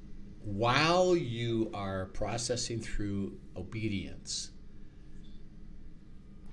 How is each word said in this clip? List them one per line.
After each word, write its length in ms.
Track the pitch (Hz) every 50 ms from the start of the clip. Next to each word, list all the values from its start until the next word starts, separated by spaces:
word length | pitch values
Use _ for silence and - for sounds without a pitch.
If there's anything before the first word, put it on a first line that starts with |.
| - - - - - - - - -
while 720 | 104 104 98 117 120 123 143 156 165 175 185 185 180 180
you 560 | 170 143 117 113 117 120 117 113 113 110 - -
are 320 | 101 98 95 95 95 95
processing 720 | 95 - - 107 98 113 120 - - 123 120 - - 117 113
through 580 | - - - - 104 101 101 101 98 - - - - - -
obedience, 960 | 92 87 - - 110 110 110 101 92 78 69 - - - - - - - - - - - - - - - - - - - - - - - - - - - - - - - - - - - - - - - - - - - - - - - -